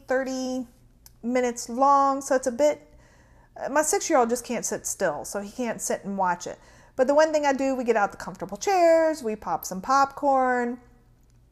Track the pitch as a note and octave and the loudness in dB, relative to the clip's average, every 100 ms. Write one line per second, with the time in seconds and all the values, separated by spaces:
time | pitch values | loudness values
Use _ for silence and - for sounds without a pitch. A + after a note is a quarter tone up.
0 | - C4 C4 C4 B3+ B3+ A#3+ _ _ _ | -4 -2 -2 -4 -6 -6 -8 _ _ _
1 | - _ A#3 B3 B3 A#3+ - A#3 C#4 C#4 | -20 _ -4 0 0 -4 -6 0 4 4
2 | C#4 C4+ C#4 C4 C4 A#3 D4 D4 - - | 4 0 -2 -2 -2 0 0 0 -8 -20
3 | _ _ _ - _ - B2 C#4 D4+ G4+ | _ _ _ -20 _ -10 -4 -2 0 0
4 | - D#4 A#3 A#3+ - A#3 - G#3 - - | 2 2 2 0 -4 -6 -4 -6 -6 -4
5 | F3+ C#3+ A2+ G3+ G3+ G#3 A#3+ G3+ - A3+ | -2 -4 -8 -8 -8 -8 -6 -6 -6 -6
6 | F#3 G3 F#3 F3 - - - - - - | -6 -4 -2 -2 -8 -14 -18 -20 -10 -2
7 | B3+ C#4+ D#4+ D4+ C#4+ C4+ C4+ C4 A#3+ A3+ | 2 4 4 4 0 0 0 -2 0 2
8 | G3 - - F3+ - G3+ - F#4+ E4+ E4 | 0 -4 -14 -10 -10 -6 0 4 6 6
9 | D#4+ D#4 A3+ G#3+ - E3 - F#3 F#3 C4+ | 4 0 -4 -6 -4 -6 -6 -8 2 4
10 | C4+ - C#4+ C4+ B3+ B3 A#3+ B3+ - _ | 2 0 2 2 2 0 -2 -6 -14 _
11 | _ _ _ _ _ | _ _ _ _ _